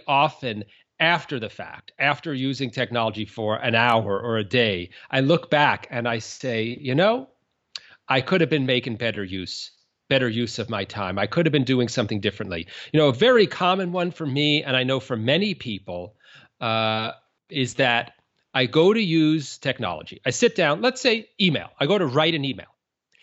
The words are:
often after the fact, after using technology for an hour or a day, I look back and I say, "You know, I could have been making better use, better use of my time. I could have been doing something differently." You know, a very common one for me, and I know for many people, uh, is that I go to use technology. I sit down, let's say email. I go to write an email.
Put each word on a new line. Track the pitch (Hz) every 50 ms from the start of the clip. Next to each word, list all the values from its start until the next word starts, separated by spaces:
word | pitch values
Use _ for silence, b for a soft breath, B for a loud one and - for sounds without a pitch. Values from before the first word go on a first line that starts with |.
| - -
often | 143 139 147 151 - - - 123 110 107 104 b b b b _ _ _
after | 160 165 175 160 - - 151 127
the | 110 104
fact, | - - 165 156 - - - - _ -
after | 143 143 143 - - 165 143
using | 127 131 135 135 131 139 120
technology | - 135 123 104 120 120 113 110 107 107 110
for | - - - 110 107 107
an | 113 131 127 113
hour | 113 117 120 117 113 110 104 98 98
or | - 120 113 110
a | 104
day, | 95 - 123 117 110 98 87 87 B B B B B
I | - 135
look | 135 139 175 165 - -
back | 156 147 147 131 107 - - -
and | 143 123 117 120
I | 117 113
say, | - - - - - 127 117 113 110 117 123 135
"You | 147 127 127
know, | 147 180 214 233 262 269 - _ _ _ _ _ _ _ _ _ B B B B B _ -
I | 135 135
could | - - 185 185
have | 165 131
been | 160 151 131
making | 131 127 123 - 131 113 101
better | 120 113 98 101 101
use, | 92 95 95 90 - - - - - _ _ _ _ _ _ _ _
better | 139 135 131 120
use | 110 117 120 113 - -
of | 107 -
my | 113 101 98
time. | - - - 101 90 92 101
I | 104 107
could | - 170 170
have | 156 143
been | 147 127
doing | 113 131 123 123 117
something | - - 113 101 113 104
differently." | 98 104 - - 107 95 90 82 87 B B B B B
You | B 156
know, | 151 143
a | 127
very | 120 214 254 254 233 202 -
common | - - 185 180 185 196 190 175
one | 175 185 175 180
for | - - 165
me, | 143 127 143 147 147 147 151 147
and | 143 127
I | 127 127
know | 127 135 131
for | - - 127
many | 113 110 120 143 170 202 214 175
people, | - - 123 104 92 - - 90 87 90 90 - b b b b b b b b _
uh, | 123 117 113 110 110 110 110 110 110 110 - - _ _ _ _ _ _
is | - 143 131 117 -
that | - 135 123 120 117 - - _ _ _ _ _ _ _ _ -
I | 135 131
go | 120 - 156 165 190 220
to | 226
use | 220 175 160 165 156 151 156 160 139 - - -
technology. | - 139 123 - 117 92 85 76 80 - - - _
I | -
sit | - - 240 226 226
down, | - 170 147 147 196
let's | 220 254 247 -
say | - 262 220 226 214 - _ -
email. | 202 180 143 104 82 - - -
I | 139
go | 147 202 208
to | 180
write | 135 120 147 156 165 170
an | 156 139
email. | 139 120 92 90 - _ _ _ _ _ _ _ _ b b